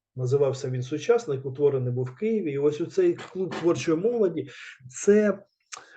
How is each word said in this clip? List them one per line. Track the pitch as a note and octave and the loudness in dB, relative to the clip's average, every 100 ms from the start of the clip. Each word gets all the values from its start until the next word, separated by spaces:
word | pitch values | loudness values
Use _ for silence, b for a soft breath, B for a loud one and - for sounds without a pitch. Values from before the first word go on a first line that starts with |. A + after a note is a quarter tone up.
| _ B2+ | _ -6
Називався | B2+ C#3 C#3 B2+ C3 | 0 2 2 0 -4
він | B2+ | -6
«Сучасник», | B2 D3+ - A#3 A3+ C3 C3+ | -6 -4 0 0 0 -6 -6
утворений | C3 C#3+ C3+ B2 | 2 2 2 0
був | B2 | -2
в | B2+ - | -4 -4
Києві. | G#3+ A3 E3 | -2 0 -2
І | C#3 | 0
ось | D3 D3 | 0 0
у | E3 | -2
цей | F#3+ F3+ | 2 2
клуб | E3+ - F#3 F#3 | 2 -4 -6 -6
творчої | - E3 D3 D3 D#3+ | -2 0 0 0 0
молоді — | G#3 A#3+ G3 E3 - B B B - | 2 2 0 0 -8 B B B -18
це, | - - G#3 G#3 G3+ - _ _ - B | -2 4 6 4 0 -8 _ _ -20 B